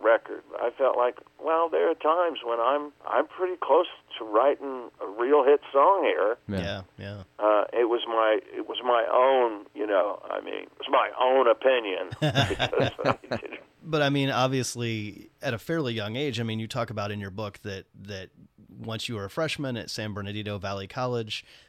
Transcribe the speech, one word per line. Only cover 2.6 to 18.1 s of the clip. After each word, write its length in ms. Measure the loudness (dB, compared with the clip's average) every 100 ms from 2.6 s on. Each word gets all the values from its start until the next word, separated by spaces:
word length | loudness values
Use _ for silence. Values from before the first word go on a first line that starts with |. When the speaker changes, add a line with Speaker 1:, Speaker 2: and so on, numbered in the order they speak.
| 2 0 -2 -12 -2
Speaker 1:
I'm 220 | 0 0
pretty 300 | -2 -4 -2
close 240 | 4 4 4 -6 _ -14
to 80 | 0
writing 640 | 4 4 2 -4 -10 -12 -12
a 80 | -8
real 360 | -2 4 6
hit 180 | 6 4 4
song 300 | 4 6 4
here. 340 | 2 2 0 -2 -4
Speaker 2:
Yeah. 340 | -4 -4 -6 -12 -14
Speaker 3:
Yeah, 260 | -12 -12 -14 0
yeah. 80 | 4
Speaker 1:
Uh, 200 | 4 2
it 160 | 2 2
was 120 | 0 0
my, 320 | 2 4 2 -2
it 160 | -10 -8
was 120 | -4
my 220 | 0 2 4
own, 540 | 4 6 4 2 -2 -10 -6
you 100 | 0
know, 340 | 2 2 -2 -8
I 100 | -8
mean, 220 | -6 -10
it 80 | -10 -12
was 80 | -2
my 220 | 0 2 2
own 260 | 4 6 6
opinion. 640 | 6 4 4 2 -4 -6
Speaker 3:
<laughs> 60 | -2
Speaker 1:
Because 720 | 0 2 0 0 0 2 0 0 -2
I 320 | -2 -4 -8
didn't 220 | -8 -14 -18 _
Speaker 3:
But, 180 | -2 2
I 80 | 2
mean, 220 | 2 2
obviously, 1000 | 2 2 2 -2 -4 -4 -4 -6 -10 -18 _
at 100 | -6
a 60 | -4
fairly 340 | -2 -2 -2
young 220 | -2 -4 -4
age, 240 | -4 -2
I 40 |
mean, 160 | -4 -4
you 80 | -6
talk 220 | -6 -6
about 220 | -4 -6
in 80 | -6
your 100 | -8
book 280 | -8 -10 -10
that, 240 | -12 -12 -14 -18
that 280 | -14